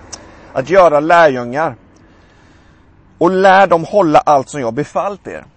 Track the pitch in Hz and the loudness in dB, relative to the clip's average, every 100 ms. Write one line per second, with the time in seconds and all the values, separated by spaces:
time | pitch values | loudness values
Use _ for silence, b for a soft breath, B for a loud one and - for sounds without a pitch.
0 | - B B B B - 131 190 175 147 | -20 B B B B -10 -2 2 2 2
1 | 156 175 160 127 120 131 160 113 _ _ | 2 2 2 0 -6 -6 -6 -8 _ _
2 | b b b b b b b b b b | b b b b b b b b b b
3 | _ - 170 190 196 190 190 170 160 208 | _ -4 -2 2 2 4 4 2 0 -2
4 | 175 151 - 143 127 147 117 117 143 185 | 2 2 2 0 -2 -8 -8 -6 -8 -6
5 | 185 196 113 80 - | -8 -10 -14 -16 -18